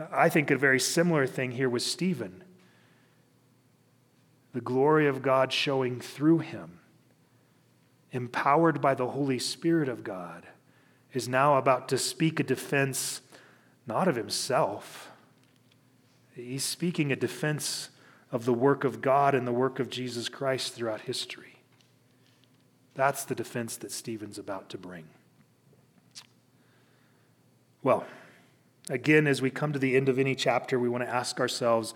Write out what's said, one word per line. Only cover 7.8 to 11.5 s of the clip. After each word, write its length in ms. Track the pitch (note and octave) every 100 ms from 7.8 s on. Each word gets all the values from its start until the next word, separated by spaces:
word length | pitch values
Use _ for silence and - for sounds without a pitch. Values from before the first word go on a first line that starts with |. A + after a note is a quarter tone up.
| _ _ _
empowered 680 | C3 B2 - C#3+ D3 E3 C#3+
by 140 | C#3
the 140 | B2+ B2+
Holy 320 | A#2+ C#3 B2+
Spirit 480 | - - E3+ E3 C#3
of 160 | A2
God, 420 | A2 F#2+ E2+ E2+ - - _ _ _ _ _
is 160 | C3 A#2
now 300 | C3 C#3+